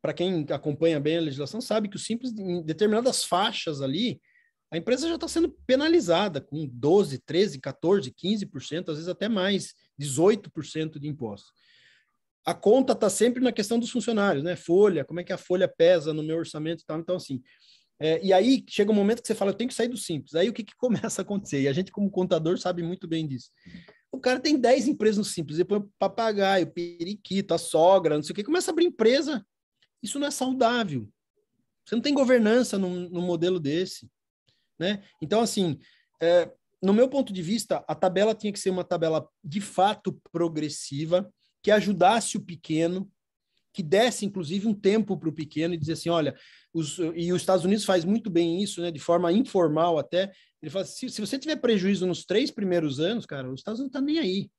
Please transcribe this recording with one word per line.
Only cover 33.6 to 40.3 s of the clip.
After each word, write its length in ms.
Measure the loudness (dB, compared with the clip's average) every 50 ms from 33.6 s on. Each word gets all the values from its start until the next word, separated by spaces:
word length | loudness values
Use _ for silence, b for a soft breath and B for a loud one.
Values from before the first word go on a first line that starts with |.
| -2 -2 -2 -2 -4 -4 -8 -16 -18 -20 _ _ _ _ _ _ _ _ _ _ _ _ _ -4
né? 240 | -2 -2 -2 -4 B B B B
Então, 200 | -4 0 2 2
assim, 380 | 2 0 0 0 0 0 -2 b b b b b b b b _
é, 280 | 2 4 4 4 4 2 -8 _ _ _ _ _
no 120 | 2 2 6
meu 160 | 6 4 4
ponto 240 | 2 -2 -2 -2 -4
de 80 | -6
vista, 420 | -4 -2 -4 -4 -2 _ -4 -4 -2
a 80 | -6 -2
tabela 380 | 0 0 0 2 2 2 2 0
tinha 200 | -2 -6 -8 -6
que 60 | -4
ser 100 | -4 -2
uma 160 | -2 -2 -4
tabela 420 | _ -2 -2 0 0 0 -2 -4 _ _ _ -16
de 160 | -8 -8 -8
fato 540 | -8 -4 0 2 2 2 2 -2 _ -8 -8 -8 _ -10